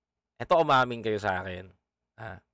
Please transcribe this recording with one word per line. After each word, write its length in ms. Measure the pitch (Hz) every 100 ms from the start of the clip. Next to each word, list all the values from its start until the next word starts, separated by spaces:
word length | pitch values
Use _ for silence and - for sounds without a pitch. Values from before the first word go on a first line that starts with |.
| _ _ _ -
Eto, 160 | 120 170
umamin 480 | 151 135 123 117 110
kayo 160 | 104
sa 240 | 101 92 92
akin. 240 | 90 92 _ _ _ _ -
Ah. 240 | 113 95 _